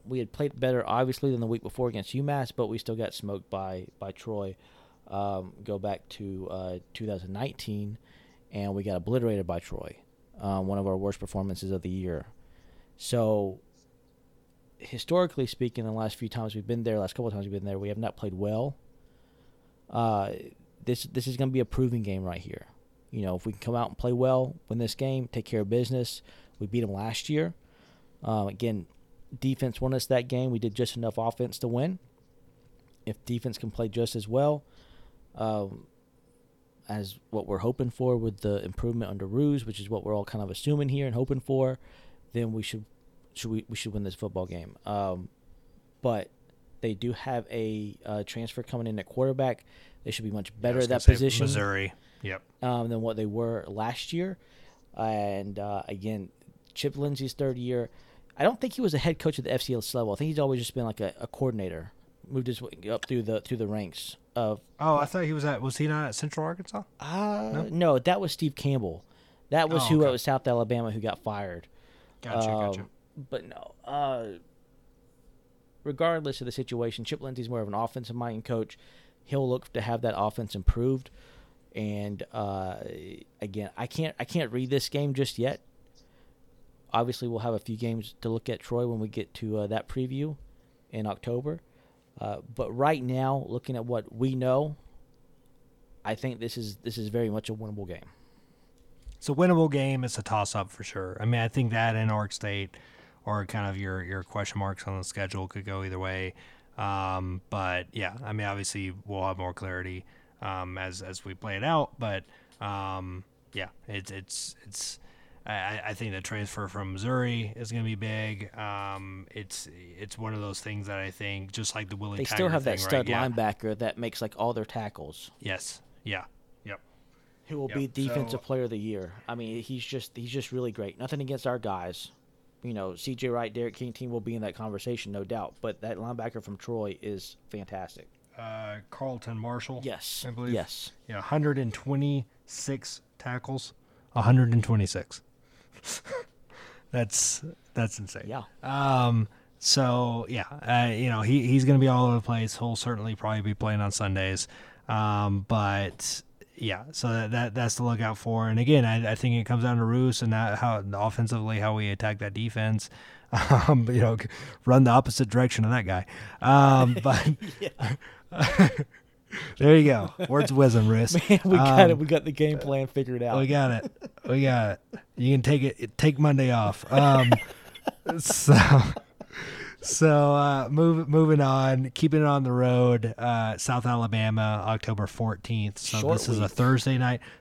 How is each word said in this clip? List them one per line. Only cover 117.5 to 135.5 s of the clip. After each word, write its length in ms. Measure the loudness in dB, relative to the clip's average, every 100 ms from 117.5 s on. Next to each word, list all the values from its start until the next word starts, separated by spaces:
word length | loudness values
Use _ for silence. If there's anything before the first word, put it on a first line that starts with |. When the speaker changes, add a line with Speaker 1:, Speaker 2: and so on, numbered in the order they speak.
| -8
Speaker 2:
is 160 | -8
gonna 100 | -4
be 120 | -4 -4
big. 600 | -6 -6 -6 -8 -12 -10
Um, 720 | -8 -6 -6 -8 -12 -14 -16
it's, 360 | -14 -12 -12 -14 -18 -20 -16
it's 180 | -14 -10
one 160 | -8
of 60 | -6
those 220 | -8 -10
things 260 | -10 -8 -8
that 120 | -8
I 120 | -8
think, 400 | -8 -8 -8 -8
just 240 | -6 -6 -6
like 140 | -8
the 80 | -8
Willie 220 | -8 -6
Speaker 1:
They 40 |
Speaker 2:
Taggart 140 | -4 0
Speaker 1:
still 120 | 0
have 140 | 0
that 140 | 0 -2
Speaker 2:
thing, 100 | 0
Speaker 1:
stud 60 |
Speaker 2:
right? 160 | 0 2
Yeah. 180 | 0 0
Speaker 1:
linebacker 500 | 0 0 0 -4 -4
that 180 | -4 -4
makes, 240 | -6 -6
like, 140 | -8 -2
all 160 | -2
their 100 | -2 -4
tackles. 640 | -6 -8 -10 -14 -14 -18 -12
Speaker 2:
Yes. 400 | -8 -6 -8 -14 -18 -16 -8
Yeah. 180 | -8 -10 -20 _ -20
Yep. 160 | -16 -16 _ _ _ _ _ _ -12
Speaker 1:
Who 100 | -8
will 80 | -6
Speaker 2:
Yep. 80 | -4
Speaker 1:
be 100 | -4
Defensive 440 | -4 -2 -2 -2
Speaker 2:
So 60 | -6
Speaker 1:
Player 260 | -4 -4
of 60 | -2
the 100 | -4
Year. 320 | -6 -6 -8 -12 -10
I 80 | -8
mean, 260 | -8 -8
he's 220 | -8 -10
just, 320 | -8 -8 -10 -12
he's 160 | -8
just 220 | -8 -6
really 180 | -6 -6
great. 260 | -6 -10 -8
Nothing 220 | -8 -6
against 260 | -6 -4 -4
our 140 | -4
guys. 520 | -4 -6 -6 -10 -14 _ _ _ _ _
You 120 | -10
know, 200 | -6 -6 -6
C 200 | -8 -4
J 140 | -2
Wright, 240 | -2 -4
Derek 200 | -4 -6
King 200 | -6 -10
team 180 | -10 -6
will 80 | -6
be 160 | -4 -4
in 60 |
that 120 | -6
conversation, 600 | -6 -8 -6 -6 -6 -6
no 100 | -8
doubt. 320 | -6 -6 -8